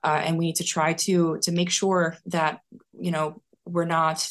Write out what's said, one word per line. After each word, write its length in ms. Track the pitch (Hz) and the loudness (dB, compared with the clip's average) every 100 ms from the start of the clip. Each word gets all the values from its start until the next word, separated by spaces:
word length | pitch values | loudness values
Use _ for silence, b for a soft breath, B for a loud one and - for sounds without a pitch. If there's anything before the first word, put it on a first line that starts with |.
Uh, 180 | 156 151 | 2 0
and 140 | - 165 | 0 0
we 80 | 170 | 0
need 100 | 165 | -2
to 80 | |
try 300 | 175 - 156 | -2 0 0
to, 440 | 170 - 180 165 151 | 0 2 4 2 0
to 80 | - | -2
make 180 | 175 175 | 0 0
sure 480 | - 190 185 165 170 - | 0 2 2 0 -4 -6
that, 340 | 175 156 147 _ - _ - | 0 0 -2 _ -20 _ -8
you 120 | 180 | -4
know, 300 | 160 156 165 _ _ - | -2 -2 -6 _ _ -6
we're 200 | 170 170 | -2 0
not 420 | 165 160 160 - | 2 2 0 -6